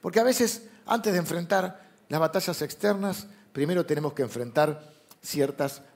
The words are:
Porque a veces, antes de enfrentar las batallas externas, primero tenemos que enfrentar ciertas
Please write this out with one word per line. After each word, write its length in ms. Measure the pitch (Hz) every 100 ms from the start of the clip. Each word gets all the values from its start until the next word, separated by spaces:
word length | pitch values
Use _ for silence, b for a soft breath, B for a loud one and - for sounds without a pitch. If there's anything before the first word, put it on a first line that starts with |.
Porque 180 | - 208
a 40 |
veces, 440 | 240 247 226 - B B
antes 260 | - 226 214
de 40 | 180
enfrentar 600 | 165 165 170 196 185 B B B -
las 100 | 151
batallas 400 | 160 190 180 170
externas, 640 | 151 - 208 202 202 180 - B B
primero 320 | 139 147 180 160
tenemos 260 | 147 151
que 80 | 147
enfrentar 720 | 123 120 120 151 151 151 B B B _
ciertas 580 | - 147 139 - 139 - -